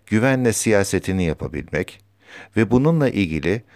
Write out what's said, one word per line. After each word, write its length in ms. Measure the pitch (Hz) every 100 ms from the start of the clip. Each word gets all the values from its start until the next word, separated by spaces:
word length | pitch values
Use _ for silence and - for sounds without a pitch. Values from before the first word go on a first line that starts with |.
| -
güvenle 460 | 107 127 131 123
siyasetini 720 | 104 - 104 98 95 - 95
yapabilmek 760 | 87 73 71 73 82 76 92 - _ _ - - - -
ve 140 | 110
bununla 380 | 123 147 165 135
ilgili 540 | 101 92 78 73 107 -